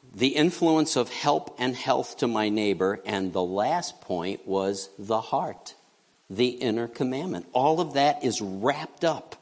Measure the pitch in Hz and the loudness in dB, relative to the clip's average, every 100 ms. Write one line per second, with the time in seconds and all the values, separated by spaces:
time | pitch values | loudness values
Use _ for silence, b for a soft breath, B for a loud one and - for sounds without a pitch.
0 | - 95 127 135 160 - 165 160 151 135 | -18 0 0 4 2 4 4 4 4 2
1 | 120 - - 156 - - 127 123 - 131 | 0 0 0 0 -2 -4 -2 -2 0 0
2 | 127 - 123 113 107 107 104 92 92 104 | 0 -2 0 2 2 2 2 2 0 0
3 | 107 104 95 92 90 95 113 170 175 - | -4 -2 -2 -2 -2 0 0 0 -4 -12
4 | - 90 87 98 - 98 98 98 - - | -6 -4 -4 -6 -2 0 0 -2 -8 -14
5 | 101 113 113 139 165 98 - - _ _ | -2 -2 0 -2 -2 -8 -18 -20 _ _
6 | _ _ _ 98 123 120 123 110 117 - | _ _ _ 0 0 2 -2 0 -4 -4
7 | 131 131 185 90 87 127 139 160 170 139 | -4 -2 -6 -8 -4 0 2 2 0 2
8 | 143 143 127 107 101 95 117 131 156 - | 4 4 0 -2 -4 -2 0 0 -6 -2
9 | 165 151 - - | -2 -2 -8 -20